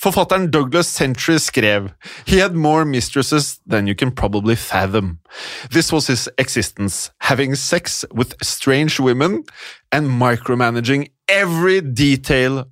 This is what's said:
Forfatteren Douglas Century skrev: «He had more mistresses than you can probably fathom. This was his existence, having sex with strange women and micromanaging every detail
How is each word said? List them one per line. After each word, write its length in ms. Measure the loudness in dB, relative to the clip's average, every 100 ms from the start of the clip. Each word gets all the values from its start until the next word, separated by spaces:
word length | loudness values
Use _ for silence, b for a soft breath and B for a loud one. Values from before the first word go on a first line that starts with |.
Forfatteren 460 | 0 2 2 2 2
Douglas 400 | 2 2 0 0
Century 480 | 0 -2 0 2 2
skrev: 540 | 2 0 2 2 -2 -10 B B
«He 140 | 0 2
had 160 | 4 2
more 300 | 2 2 2
mistresses 720 | -2 -2 -2 0 0 0 -6 -4
than 180 | 0 0
you 80 |
can 160 | 0 -2
probably 460 | -2 -2 0 0 0
fathom. 640 | 0 -2 0 0 -2 -6 _ B B B -2
This 220 | 0 2
was 140 | 0 0
his 200 | -2 -2 -2
existence, 720 | -2 -2 -4 -4 -6 -4 -10 -6
having 340 | -2 0 0
sex 520 | -2 -2 -2 -2 -8 -6
with 240 | -4 -4 -4
strange 580 | -8 -4 0 2 2 0
women 440 | 2 2 0 -2 -6 B B B B
and 160 | -2 0
micromanaging 1000 | 2 2 0 0 0 0 0 0 -2 -2 _ -2
every 540 | 0 2 0 2 2
detail 840 | 0 0 2 2 2 2 2 -2 -8